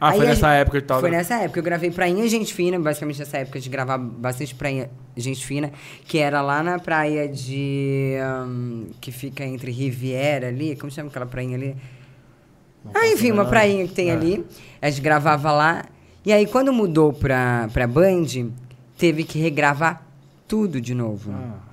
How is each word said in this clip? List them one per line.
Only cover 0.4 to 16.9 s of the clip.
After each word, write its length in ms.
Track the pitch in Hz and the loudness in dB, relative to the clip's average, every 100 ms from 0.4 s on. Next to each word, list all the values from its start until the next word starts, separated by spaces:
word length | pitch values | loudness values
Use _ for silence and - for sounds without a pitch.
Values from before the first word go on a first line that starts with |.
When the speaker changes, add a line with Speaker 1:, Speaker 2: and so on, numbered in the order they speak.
| 156 | 6
Speaker 2:
gente 100 | 143 | 6
Speaker 1:
época 160 | 143 143 | 4 2
e 40 | |
tal, 180 | 139 131 | 2 2
Speaker 2:
Foi 100 | 175 | 2
Speaker 1:
né? 60 | 170 | 0
Speaker 2:
nessa 180 | 175 240 | 0 -2
época. 240 | 175 180 | -2 -2
Eu 40 | |
gravei 280 | 165 170 175 | -2 -2 -2
pra 160 | 175 180 | 0 0
Inha 180 | 185 233 | 2 2
Gente 240 | 226 214 | 0 -2
Fina, 260 | - 175 180 | -2 0 0
basicamente 400 | 151 143 151 143 | 0 -2 -4 -8
nessa 180 | 143 143 | -6 -6
época 200 | 135 139 | -6 -8
de 100 | 127 | -8
gravar 280 | 131 127 131 | -6 -2 -2
bastante 580 | 123 120 123 127 147 - | -4 -6 -6 -4 -6 -6
pra 160 | 143 | -6
Inha 180 | 131 120 - - - | -4 -6 -12 -16 -8
Gente 280 | 123 131 - | -6 -6 -4
Fina, 260 | 139 147 143 - - - | -4 -4 -8 -18 -20 -4
que 100 | 165 | 0
era 240 | 147 143 | 2 2
lá 220 | 139 143 | 2 0
na 160 | 170 180 | 0 -2
praia 480 | 175 160 151 151 147 | -2 0 0 0 -2
de, 840 | 135 123 139 139 139 139 135 135 135 | -6 -8 -4 -4 -2 -2 0 0 -2
ahn, 640 | 131 131 127 123 123 117 107 - | -4 -4 -6 -6 -6 -8 -10 -14
que 100 | - | -14
fica 320 | 123 139 139 | -12 -10 -8
entre 260 | 139 131 127 | -8 -8 -8
Riviera 760 | 123 135 117 131 127 143 143 123 | -4 -4 -4 -4 -2 0 0 -2
ali, 280 | 123 156 135 | -4 -4 -6
como 120 | 143 | -8
chama 200 | 139 147 | -10 -10
aquela 160 | 135 123 | -8 -8
prainha 320 | 127 127 127 | -6 -6 -4
ali? 180 | 135 135 - - - - - _ _ _ _ _ - | -6 -8 -12 -20 -20 -20 -20 _ _ _ _ _ -4
Speaker 1:
Não 60 | 403 | 2
Speaker 2:
Ah, 40 | |
Speaker 1:
faço 120 | 453 | 4
Speaker 2:
enfim, 160 | 403 240 | 4 4
Speaker 1:
a 20 | |
Speaker 2:
uma 100 | 208 | 4
Speaker 1:
menor 60 | 196 | 4
Speaker 2:
prainha 380 | 233 208 196 180 | 4 4 4 0
que 40 | |
tem 160 | - 175 | -2 0
Speaker 1:
É. 40 | |
Speaker 2:
ali. 320 | 165 160 202 - - - - | 2 2 0 -4 -14 -20 -4
A 80 | 147 | -2
gente 120 | 143 | 0
gravava 500 | 147 151 151 151 151 | 2 4 4 2 2
lá. 320 | 147 156 175 - - - - 196 | 4 4 2 -4 -16 -20 -8 2
E 60 | |
aí, 140 | 214 208 | 4 4
quando 240 | 247 269 | 2 2
mudou 400 | 247 202 | 2 2